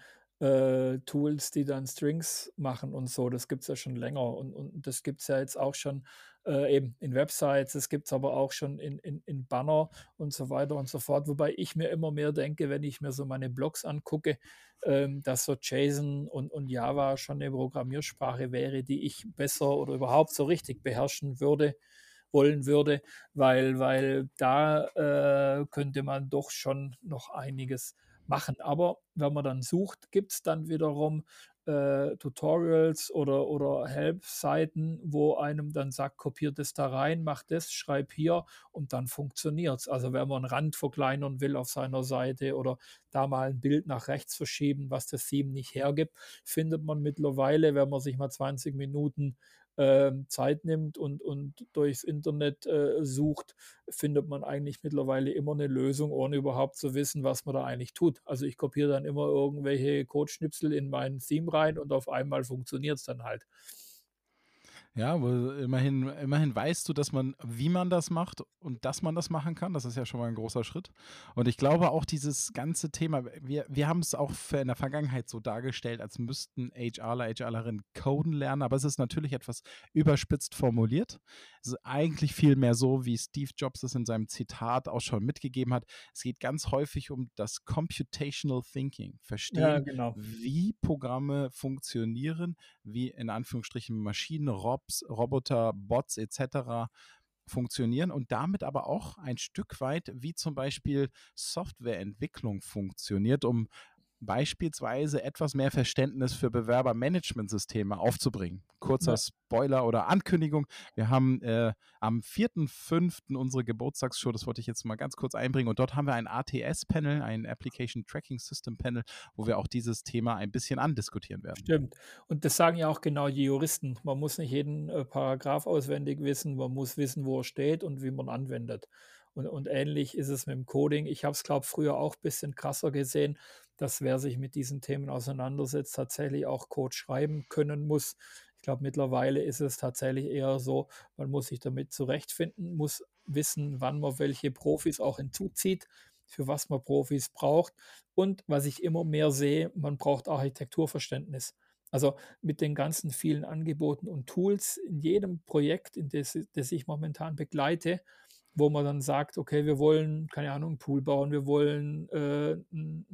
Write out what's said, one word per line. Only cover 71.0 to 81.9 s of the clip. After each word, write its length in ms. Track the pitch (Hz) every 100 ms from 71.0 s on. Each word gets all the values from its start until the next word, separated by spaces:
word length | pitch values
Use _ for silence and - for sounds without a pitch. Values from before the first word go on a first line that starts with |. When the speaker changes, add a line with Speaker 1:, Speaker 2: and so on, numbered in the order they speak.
| - - -
Speaker 2:
Und 140 | - 120
ich 80 | -
glaube 360 | 135 165 170
auch 120 | 156
dieses 480 | 147 151 143 139 -
ganze 400 | - 143 170 160
Thema, 320 | - 160 147 120 -
wir, 240 | 131 147 135
wir 180 | 139 147
haben's 260 | 175 160 -
auch 160 | 143
für 260 | - - 147
in 100 | 127
der 80 | 120
Vergangenheit 540 | 135 151 147 127 -
so 100 | 113
dargestellt, 640 | 113 110 131 - 120 117
als 180 | 107 -
müssten 520 | 120 135 - - 123 -
H 260 | 120 -
Rler, 280 | 113 123 113
H 180 | 110 120
Rlerinnen 360 | 113 117 107 -
coden 400 | - 135 143 160
lernen. 300 | 147 139 139
Aber 120 | 127 135
es 80 |
ist 160 | 139 135
natürlich 320 | 123 - 151
etwas 320 | 131 - 117 - - -
überspitzt 640 | 151 151 139 - 139 - -
formuliert. 640 | 127 117 113 139 247 - _ - - -
Es 80 | 123
ist 100 | 127
eigentlich 480 | -